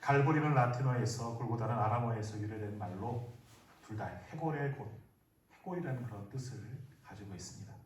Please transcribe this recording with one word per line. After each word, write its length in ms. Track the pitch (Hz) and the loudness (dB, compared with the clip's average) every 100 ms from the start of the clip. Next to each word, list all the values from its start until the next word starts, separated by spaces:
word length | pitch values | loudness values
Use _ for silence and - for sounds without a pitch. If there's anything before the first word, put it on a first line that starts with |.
갈보리는 540 | - 139 143 156 139 | 6 6 8 6 6
라틴어에서, 800 | 131 120 - 131 120 104 - 110 - | 6 6 4 2 4 2 0 -2 -2
골고다는 380 | 117 117 110 | -2 0 0
아람어에서 640 | 113 107 120 120 110 104 107 | 2 4 4 2 0 -2 -4
유래된 380 | 104 107 104 104 | -4 -4 -6 -4
말로 560 | 92 92 113 120 - - - - - - - | -6 -4 -4 -4 -6 -12 -18 -20 -20 -20 -8
둘 100 | 107 | -6
다 100 | - | -4
해골의 680 | 90 - 165 160 147 139 | -6 -10 -4 -2 0 0
곳, 180 | 135 - - - _ _ _ _ | -2 -8 -12 -16 _ _ _ _
해골이라는 520 | - - 175 165 127 | -16 -6 -4 -2 -4
그런 240 | 120 101 98 | -4 -8 -8
뜻을 280 | 135 - 104 98 135 - - | -6 -6 -8 -8 -10 -12 -18
가지고 320 | - - 98 | -16 -14 -10
있습니다. 400 | 101 - - 101 - | -10 -10 -12 -14 -14